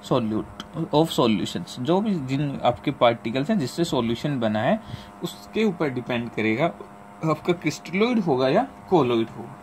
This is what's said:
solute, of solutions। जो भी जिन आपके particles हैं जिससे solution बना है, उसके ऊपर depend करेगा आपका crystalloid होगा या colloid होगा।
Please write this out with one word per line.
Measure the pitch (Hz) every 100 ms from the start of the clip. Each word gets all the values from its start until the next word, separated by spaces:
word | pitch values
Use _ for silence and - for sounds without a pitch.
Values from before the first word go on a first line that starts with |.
| -
solute, | 143 110 107 - - - 156 165 147
of | 165
solutions। | - 123 104 85 - - -
जो | 127 180
भी | 220 185
जिन | 131 135 147 127
आपके | 123 120 -
particles | 139 120 117 120 123 143
हैं | 220
जिससे | 127 -
solution | 170 143 117 117 151 143
बना | 113 107
है, | 120 220 - - - -
उसके | 175 - - -
ऊपर | 220 170 156
depend | 127 120 120 117
करेगा | - 110 110 160 - - - - - 160
आपका | 151 -
crystalloid | 175 156 147 - 175 226 240
होगा | 170 131 131
या | 165 269 - -
colloid | 180 127 117 113
होगा। | - - -